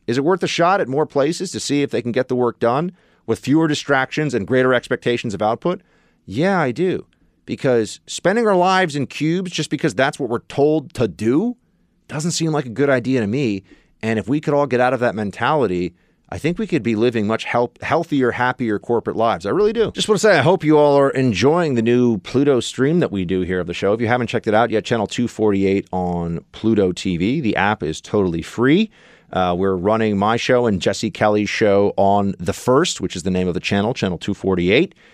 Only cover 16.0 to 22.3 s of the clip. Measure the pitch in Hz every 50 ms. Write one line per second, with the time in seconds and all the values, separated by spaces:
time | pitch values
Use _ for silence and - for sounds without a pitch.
16 | _ _ _ _ _ - - 90 - 160 175 233 220 185 175 135 98 117 113 104
17 | 117 127 117 113 104 104 110 - - - - 120 123 - _ - 110 - 135 165
18 | 170 - 151 135 127 117 110 117 123 127 127 - 123 110 104 98 - - 117 110
19 | - 107 - 101 113 117 101 82 95 101 120 180 208 220 214 233 214 160 - -
20 | - - 214 185 - 214 185 147 123 160 190 - - 151 151 147 147 147 143 143
21 | 139 139 - 123 127 127 101 85 113 139 160 180 175 151 127 117 110 117 120 123
22 | 123 120 113 95 - -